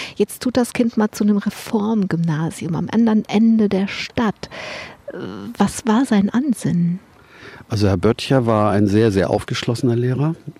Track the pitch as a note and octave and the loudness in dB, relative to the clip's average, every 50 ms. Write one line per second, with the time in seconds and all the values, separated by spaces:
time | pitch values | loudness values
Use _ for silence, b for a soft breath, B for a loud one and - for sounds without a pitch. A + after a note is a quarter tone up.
0 | B B B - G#3 - - - - B3+ - C4 A#3+ - - - B3+ A#3 - A3 | B B B -4 -4 -4 -2 -6 -6 -2 0 0 -2 0 0 0 0 0 2 0
1 | G#3+ G#3+ - - G#3+ G#3 G#3 G3+ - G#3 - - - - - G#3+ G3+ G#3+ A3+ G#3+ | -2 -2 -2 0 0 2 2 2 0 -4 -6 -6 -8 -4 -4 -2 -2 0 0 0
2 | F#3+ F#3 F3 E3+ E3 E3 D3+ D3+ E3 D#3+ - - - E3 E3 D3+ F3 - - A3 | 0 0 0 0 0 0 0 -2 -2 -4 -6 -6 -6 -6 -4 -4 -4 -2 2 2
3 | A#3 A3+ G#3+ G#3+ G#3 - - G#3 A3+ A3+ A3+ A3 G#3+ G3+ G3 F#3+ G3 G3 - - | 2 4 2 2 0 0 2 4 4 4 6 4 4 2 2 0 -2 -2 -4 -8
4 | - - - - A#3 G#3 - - - - B B B B B B B B B B | -10 -6 -2 -2 0 0 -2 -4 -12 -16 B B B B B B B B B B
5 | _ - - F3+ - - G3 F#3 G3+ G#3+ A#3+ - G3+ G3 - - - G#3+ G#3+ A#3 | _ -14 -12 -10 -10 -10 -10 -10 -12 -12 -2 0 0 0 0 -4 -2 0 2 2
6 | C#4 - A3 G3+ G3 G3+ - A#3 D4 D4+ A3+ - - D3 E3+ F3 F3 E3+ F3 F#3+ | 2 2 2 2 2 2 0 0 0 0 -2 -2 -2 -2 0 0 0 0 -2 -4
7 | - _ B B B B B B B B B B B - A#2+ G2+ G#2 F#2+ G2 F2+ | -8 _ B B B B B B B B B B B -6 -2 2 2 2 2 2
8 | F2+ G#2+ B2+ - - - C#3 C3+ A#2+ A2+ A2 G#2+ G#2+ G#2 F#2+ G#2 G#2+ G2 G2 G#2+ | 2 0 0 0 0 2 2 2 4 4 2 2 2 2 2 2 2 4 4 4
9 | A2+ A2+ F#2+ F#2+ F2+ - - G#2 - - B2 - - - A#2+ A#2 - B2 A#2 A#2+ | 4 4 4 2 2 2 0 -2 -2 -4 -8 -4 -2 -4 -2 0 0 0 0 0
10 | A#2+ B2+ B2+ B2 C#3+ D#3+ E3 - - D3 - - | 0 -2 -2 0 -2 -2 -2 -6 -12 -16 -18 -18